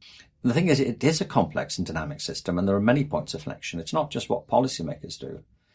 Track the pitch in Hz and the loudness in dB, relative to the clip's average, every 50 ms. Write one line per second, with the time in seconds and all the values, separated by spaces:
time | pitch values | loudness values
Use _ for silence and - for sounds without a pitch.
0 | - - - - - _ _ _ - 123 117 156 185 175 147 - 135 - 110 - | -20 -20 -20 -20 -20 _ _ _ 0 2 2 4 4 4 4 4 4 2 0 2
1 | - 151 160 156 196 - - 123 87 - - - - - - - 90 - 80 80 | 2 2 2 2 0 2 4 4 4 4 0 -4 -4 -2 -4 -4 -4 -4 -4 -4
2 | - - - - - - 82 - - - 90 90 98 98 98 101 104 117 127 147 | -4 -6 -6 -8 -8 -8 -8 -6 -4 -2 0 0 2 2 2 4 4 4 4 4
3 | 135 - - 80 76 - - - - - - - - - - 85 82 - - 160 | 2 0 -2 -4 -4 -4 -8 -10 -10 -10 -12 -10 -10 -10 -8 -8 -6 -4 -2 -2
4 | 151 156 - - - - 101 - - - - 123 135 131 - - 82 76 73 - | -2 -2 -4 -6 -4 -2 -2 -4 -2 2 2 2 2 2 -2 -4 -6 -6 -6 -8
5 | - - - - - 69 - - - _ _ _ _ _ _ | -10 -12 -12 -12 -10 -10 -12 -12 -14 _ _ _ _ _ _